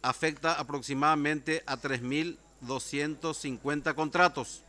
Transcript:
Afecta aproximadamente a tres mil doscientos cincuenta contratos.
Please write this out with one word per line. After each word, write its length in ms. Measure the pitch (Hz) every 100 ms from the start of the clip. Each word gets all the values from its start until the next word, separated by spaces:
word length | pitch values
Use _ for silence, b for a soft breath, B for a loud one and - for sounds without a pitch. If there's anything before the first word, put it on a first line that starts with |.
Afecta 520 | 127 123 160 147 165
aproximadamente 1080 | 151 135 143 123 135 147 156 147 151 139 160
a 120 | - 131
tres 260 | 143 127
mil 380 | 123 147 165 - - -
doscientos 760 | 123 131 - 143 151 147 165 151
cincuenta 560 | 147 123 143 147 156
contratos. 720 | 147 156 170 180 - 120 -